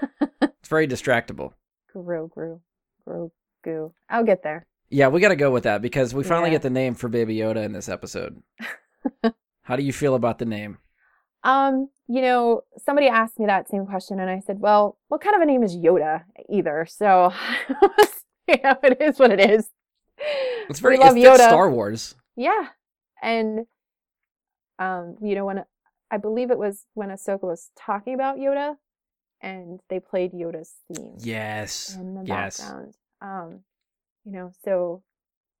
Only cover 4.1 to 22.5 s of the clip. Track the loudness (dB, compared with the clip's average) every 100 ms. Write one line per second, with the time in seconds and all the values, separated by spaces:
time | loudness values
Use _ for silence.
4.1 | -2 0 0 -4 -12 -16 _ _ 2 4
5.1 | 4 2 2 0 0 0 -2 -2 -2 -2
6.1 | -4 -2 0 0 0 0 -2 -2 -4 -4
7.1 | -2 -2 -2 -4 -4 -6 -10 -10 -12 -10
8.1 | -12 -12 -14 _ -18 -16 -16 _ _ -10
9.1 | -4 -4 -4 _ _ -6 -4 -4 -2 0
10.1 | 0 0 -2 -6 -8 -10 -16 _ _ _
11.1 | _ _ _ -2 0 0 -2 -6 _ -8
12.1 | -2 0 0 0 -2 -4 -10 -2 2 4
13.1 | 2 0 -2 0 0 -2 -8 -6 -10 -8
14.1 | -6 -6 -6 -8 -2 2 4 2 -4 _
15.1 | -4 0 2 2 2 0 0 2 2 0
16.1 | -4 -10 -20 -6 -4 -2 -4 -8 -2 4
17.1 | 6 4 0 -6 -6 -6 2 2 4 2
18.1 | 0 -20 _ 0 2 2 2 2 2 0
19.1 | 4 4 6 4 4 0 _ _ _ _
20.1 | -12 -8 -6 -6 -6 -10 0 4 8 8
21.1 | 10 10 12 10 8 4 0 -2 -6 -12
22.1 | -20 _ -6 -2